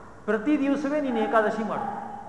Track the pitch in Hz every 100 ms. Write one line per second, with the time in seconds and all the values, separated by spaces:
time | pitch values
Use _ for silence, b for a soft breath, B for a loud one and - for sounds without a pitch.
0 | - - - 208 294 294 277 277 277 302
1 | 269 226 208 220 214 214 208 151 - -
2 | - -